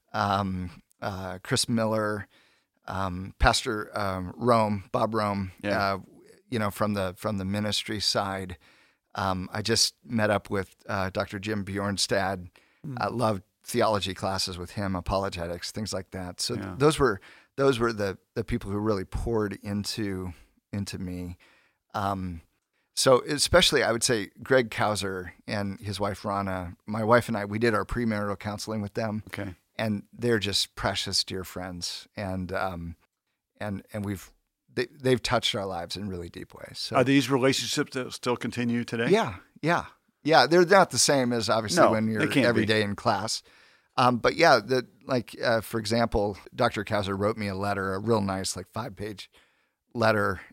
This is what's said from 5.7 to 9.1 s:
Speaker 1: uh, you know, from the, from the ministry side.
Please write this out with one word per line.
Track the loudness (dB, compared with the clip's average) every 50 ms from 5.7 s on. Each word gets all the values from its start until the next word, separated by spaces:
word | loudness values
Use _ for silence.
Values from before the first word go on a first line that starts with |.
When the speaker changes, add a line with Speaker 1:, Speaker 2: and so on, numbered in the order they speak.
| -2 0 0 0 -2
Speaker 1:
uh, | -4 -6 -12 -20 -20 -20 -20 -20 -20 _ _
you | -4 -2
know, | -2 -2
from | -2 -2 -2 0 0
the, | 0 -2 -4 -4
from | -6 -6 -4 -4
the | -4 -4
ministry | -2 -2 -2 -2 -2 -2 -4 -4 -4 -6 -4
side. | -2 -2 0 0 -2 -2 -4 -6 -8 -10 -12 -14 _ _ _ _ _ _ _ _ _ _